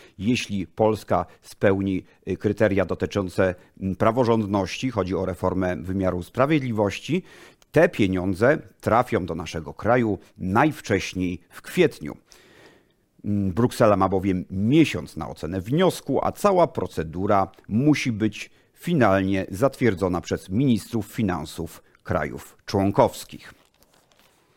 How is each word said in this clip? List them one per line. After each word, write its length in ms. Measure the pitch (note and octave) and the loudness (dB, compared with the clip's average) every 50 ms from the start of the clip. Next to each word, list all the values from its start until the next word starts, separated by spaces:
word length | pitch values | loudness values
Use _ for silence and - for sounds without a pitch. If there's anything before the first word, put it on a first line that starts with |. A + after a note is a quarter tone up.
| - - _ - | -20 -20 _ -4
jeśli 480 | F#2+ A2+ B2 A2+ - - G#2 G2 E2+ | -2 0 0 0 -2 -4 -6 -6 -6
Polska 600 | - _ - A2 G#2+ A2 G#2 - - G#2 F2 F2 - - _ | -8 _ 2 2 2 2 0 -2 -2 -2 -2 -2 -4 -10 _
spełni, 640 | _ - - - - G#2 G2 G2 G2 G2 F#2+ G#2 - - _ _ _ G2 | _ -20 -6 0 2 2 2 2 0 -2 -2 -4 -6 -10 _ _ _ -6
y, 80 | F#2+ | -6
kryteria 480 | - - G#2+ G2+ - A2+ G2+ G2 G2 F#2 | -2 -2 -2 0 2 2 2 4 2 0
dotyczące, 680 | E2 F#2 - G2 F2 - G2+ G2 F2+ - - F#2+ F#2 F2+ - - _ _ - | 0 -2 -4 -4 -4 -2 -4 -4 -2 0 0 0 0 0 -4 -12 _ _ -6
mm, 160 | F#2+ F#2+ F#2 | -6 -6 -2
praworządności. 960 | - A2 A2 A2 C3 B2 A2 A#2 A2+ G#2+ F#2+ G2+ G2 F#2+ F2+ - - - C3 | 2 2 2 4 4 2 2 2 2 0 0 0 -2 -2 -2 -6 -6 -6 -4
Chodzi 240 | A#2+ G#2 F2+ F2+ F#2 | -2 -2 -2 -2 -2
o 120 | E2+ F2+ | -2 -2
reformę 500 | F2+ F2+ - - F#2 F#2 F#2 F2+ F2+ F2+ | -2 -2 -2 -2 -2 0 0 0 -2 -2
wymiaru 460 | - E2+ F#2 F#2+ G2 F#2 F#2 F2 F2+ | -4 -6 -6 -4 -2 0 0 -2 -2
sprawiedliwości. 1000 | E2+ - - A#2+ C3 C#3+ D#3+ D3+ C3 B2 A2+ G#2 G#2 G2+ - - - - D#3 F#3 - - - - - - _ _ _ _ | -8 -6 0 0 2 2 2 0 0 -2 0 0 0 0 0 -4 -6 -4 -4 -4 -4 -8 -18 -20 -20 -20 _ _ _ _
Te 160 | - D3+ E3+ F3 | 4 4 4 4
pieniądze 680 | - - A2 F#2 F#2 F#2 F2 G2 F#2+ E2+ A2 C3 D#3 D#3 - - _ _ | 4 2 0 2 2 0 -2 -2 -2 2 2 2 2 0 -4 -12 _ _
trafią 460 | - G#2 G#2 A#2 B2 - A#2 G2 F2+ | -2 2 2 2 2 2 -2 -4 -2
do 80 | F2 E2+ | -4 -6
naszego 400 | E2 E2 - - E2 D#2 D2 C#2 | -8 -8 -8 -10 -10 -10 -10 -14
kraju 440 | - - G#2 A#2+ B2+ A#2 G#2+ G2 - - _ _ - | -6 0 2 2 2 2 0 -2 -4 -8 _ _ -10
najwcześniej 1000 | F2+ F#2 F#2+ A#2 C#3+ D#3 C#3 - - - G#2+ F#2 - - - F#2 F2+ F2 F#2 - - _ | -6 0 2 4 4 2 0 -4 -4 -2 -2 -2 -2 -4 -6 -4 -4 -4 -6 -8 -12 _
w 120 | - - | -20 -20
kwietniu. 540 | - - - F3+ F3 - - - D2+ C#2 - - _ _ - - _ _ _ - - - _ _ _ _ _ _ _ _ _ _ - | -18 -6 2 2 2 2 2 -4 -12 -12 -12 -14 _ _ -20 -20 _ _ _ -20 -20 -20 _ _ _ _ _ _ _ _ _ _ -6
Mm, 280 | G2+ G2+ G2+ G2 G2 | -4 -2 -2 -2 -2
Bruksela 440 | F2 A2+ A#2+ A#2+ - - B2 G#2+ G2+ | 0 0 0 0 2 4 4 4 6
ma 120 | F#2+ F#2+ F#2 | 4 2 2
bowiem 360 | G2 F#2+ F2+ G2+ F#2 F2+ - - | 2 0 0 0 -2 -2 -4 -6
miesiąc 680 | F#2+ F#2+ G2+ A2+ C#3 E3 D3+ - - E2+ C#2 - - | -6 -2 0 2 4 4 4 2 0 -6 -10 -10 -10
na 120 | D#2 D#2 - | -12 -10 -10
ocenę 320 | - - - D#2 F2+ F#2+ | -10 -10 -8 -6 -6 -8
wniosku, 600 | F2 A2+ C3+ E3+ F#3 E3+ - - - - C#3 - - | -4 -2 0 2 2 2 0 -2 -6 -2 -2 0 0
a 80 | - | -2
cała 340 | - - - G3+ F#3+ F3+ E3 | -4 0 0 2 2 2 2
procedura 800 | - - - F#2 F2 - - E2 E2 D2+ F2+ F#2+ G2+ G#2 G2 F#2+ F#2 - - _ - | 0 0 -6 -8 -6 -6 -6 -6 -6 -6 -4 0 2 2 2 2 0 -4 -14 _ -2
musi 440 | G2 A2+ C#3 D3+ D3 - - C3+ | -2 2 4 4 2 2 0 -4
być 380 | A2+ G2 A2 A2 - - - - _ _ _ _ _ | -2 0 -2 -2 -2 -6 -14 -18 _ _ _ _ _
finalnie 720 | _ - E3+ F3 D3+ A#2 G2+ F#2+ G2 G2 F#2+ G2 F#2+ F#2 - | _ -4 -2 2 4 4 4 4 4 2 0 0 -2 -4 -6
zatwierdzona 680 | G2 F#2 B2+ C3+ C3+ - C3 A2+ F#2+ E2 F#2+ F2+ F2+ F2 | -2 0 0 0 0 2 0 0 2 2 0 -2 -2 -2
przez 280 | - - F#2+ E2+ - - | -2 -4 -6 -6 -4 -4
ministrów 580 | F#2 A2+ C#3+ C3+ A#2 G2 - - - A2+ G2+ | -2 0 2 2 2 0 -2 -4 -6 -6 -6
finansów 760 | - - - A2+ F#2+ F2+ D2+ D2+ - - - E2 D#2+ - - _ _ _ _ | -6 -6 -4 -2 -2 -2 -4 -6 -10 -10 -10 -10 -10 -12 -18 _ _ _ _
krajów 540 | _ - F#2 E2 D2+ C#2+ A#1+ - - - - _ _ | _ -2 -2 -2 -2 -4 -8 -12 -14 -18 -20 _ _
członkowskich. 880 | - - G2 G2 G2+ G2 - A#2+ G2 - - - - - - - - - _ _ _ _ _ _ _ _ _ _ _ _ _ _ _ _ _ _ _ _ | -4 -2 0 0 2 4 4 2 2 0 -6 -14 -16 -18 -20 -20 -20 -20 _ _ _ _ _ _ _ _ _ _ _ _ _ _ _ _ _ _ _ _